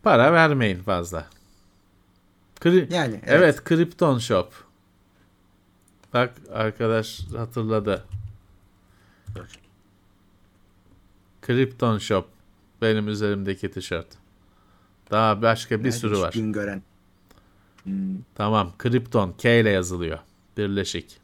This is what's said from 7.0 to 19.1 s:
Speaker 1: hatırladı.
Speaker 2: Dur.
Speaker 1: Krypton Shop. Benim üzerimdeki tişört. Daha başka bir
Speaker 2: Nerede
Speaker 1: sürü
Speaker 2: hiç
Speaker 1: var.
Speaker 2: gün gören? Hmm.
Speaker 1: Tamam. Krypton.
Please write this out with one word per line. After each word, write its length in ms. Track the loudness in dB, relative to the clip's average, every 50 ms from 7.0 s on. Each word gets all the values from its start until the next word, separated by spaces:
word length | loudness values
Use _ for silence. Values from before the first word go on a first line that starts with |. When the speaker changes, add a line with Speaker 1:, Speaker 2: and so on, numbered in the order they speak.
| -2 -4 -10 -12 -12 -10 -8
Speaker 1:
hatırladı. 680 | -8 -8 -8 -6 -6 -2 0 -2 0 0 0 -4 -4 -6 -14 -14 -14 -14 -14 -16 -20 _ _ -20 _ _ _ _ _ _ _ _ _ _ _ _ _ _ -14 -14
Speaker 2:
Dur. 100 | -14 -16 -16 -20 -20 _ _ _ _ _ _ _ _ _ _ _ _ _ _ _ _ _ _ _ _ _ _ _ _ _ _ -20 _ _ _ _ _ _ _ _ _
Speaker 1:
Krypton 560 | -4 -2 0 0 0 0 -2 -2 0 0 0
Shop. 300 | -2 -2 0 0 0 -2 -4 _ _ _ _ _ _ _ _ _ _
Benim 260 | 0 0 0 0 -2
üzerimdeki 640 | -4 -4 -2 -2 -2 -2 -2 -4 -6 -6 -6 -8 -8
tişört. 360 | -8 -10 -8 -6 -8 -8 -8 _ -20 -20 _ _ _ _ _ _ _ _ _ _ _ _ _ _ _ _ _ _
Daha 300 | 0 2 2 2 2 2
başka 380 | 2 2 2 0 -2 -4 -4 -2
bir 40 | -2
Speaker 2:
Nerede 140 | -2 -4
Speaker 1:
sürü 180 | -2 -2 -2 0
Speaker 2:
hiç 60 | 0
Speaker 1:
var. 120 | -2 -2 -2
Speaker 2:
gün 200 | -4 -4 -4 -4
gören? 300 | -6 -6 -8 -8 -10 -14 _ _ _ _ _ _ _ _ _ _ -20 _ _ _ _ _ _ _ _ _
Hmm. 100 | -8 -6 -6 -4 -6 -6 -10 -12 _ _
Speaker 1:
Tamam. 380 | -4 -2 0 0 0 0 -2 -8
Krypton. 560 | _ -4 -2 -2 -2 -2 0